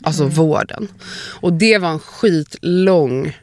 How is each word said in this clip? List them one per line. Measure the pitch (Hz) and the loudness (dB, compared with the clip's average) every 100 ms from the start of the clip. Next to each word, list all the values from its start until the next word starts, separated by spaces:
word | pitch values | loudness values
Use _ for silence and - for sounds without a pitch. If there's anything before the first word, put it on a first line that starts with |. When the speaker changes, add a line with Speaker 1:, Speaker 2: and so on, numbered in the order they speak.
Speaker 1:
alltså | 156 151 | -4 -2
Speaker 2:
Mm. | 139 151 | 0 2
Speaker 1:
vården. | 160 147 104 - 202 - - - - - | 2 2 -2 -8 -12 -14 -18 -16 -16 -6
Och | 175 | -2
det | 165 220 214 | 2 2 2
var | 175 | 0
en | 156 | -4
skitlång | - - 226 160 147 - - 180 190 180 139 127 147 - | -8 -2 0 0 -2 -6 -2 2 4 4 2 -2 -6 -10